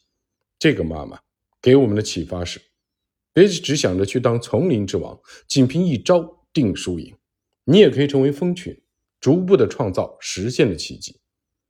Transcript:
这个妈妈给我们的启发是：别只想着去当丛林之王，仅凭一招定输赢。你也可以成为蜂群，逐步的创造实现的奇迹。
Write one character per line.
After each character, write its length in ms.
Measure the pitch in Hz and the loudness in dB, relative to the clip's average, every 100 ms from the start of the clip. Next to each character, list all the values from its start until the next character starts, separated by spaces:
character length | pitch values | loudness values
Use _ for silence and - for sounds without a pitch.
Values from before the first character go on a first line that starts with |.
| _ _ _ _ _ _ | _ _ _ _ _ _
这 140 | 160 | 0
个 120 | 98 | 0
妈 200 | 82 80 | -4 -8
妈 140 | 65 - _ _ _ _ | -12 -18 _ _ _ _
给 140 | 123 | 4
我 100 | 139 | 6
们 120 | 120 107 | 4 0
的 60 | |
启 220 | 104 90 | -4 -8
发 200 | 80 90 | -8 -8
是： 160 | 87 - _ _ _ _ _ _ _ | -8 -10 _ _ _ _ _ _ _
别 160 | 156 202 | 4 4
只 280 | 165 - 147 | 2 -4 -2
想 220 | 104 92 | -2 -2
着 80 | 98 | -2
去 140 | 127 | -2
当 200 | 120 117 | -2 -2
丛 300 | - 104 185 | -2 -2 0
林 160 | 117 98 | -2 -2
之 100 | 95 | -6
王， 220 | 82 - _ - - | -8 -14 _ -20 -4
仅 180 | 135 127 | 0 0
凭 180 | 160 | 0
一 140 | 180 110 | -2 -2
招 480 | - 180 160 - _ | 2 0 0 -12 _
定 240 | 160 113 - | -2 -2 -2
输 240 | - 87 | -6 -8
赢。 160 | - - _ _ _ _ | -10 -20 _ _ _ _
你 160 | - 180 | 2 6
也 100 | 170 | 6
可 100 | 127 | 4
以 60 | 143 | 0
成 140 | 135 | 0
为 100 | 139 | 0
蜂 240 | 139 180 | -2 -6
群， 260 | 175 - - _ _ _ _ | -6 -10 -18 _ _ _ _
逐 240 | - 170 | 0 0
步 120 | 185 185 | 4 2
的 100 | 101 | 2
创 260 | - 110 | -2 -4
造 240 | 90 - - | -4 -6 -10
实 280 | - - 110 | -12 -8 -6
现 180 | 127 131 | -2 -2
的 80 | 80 | -2
奇 200 | - - | -10 -16
迹。 240 | - - _ _ _ _ _ | -20 -20 _ _ _ _ _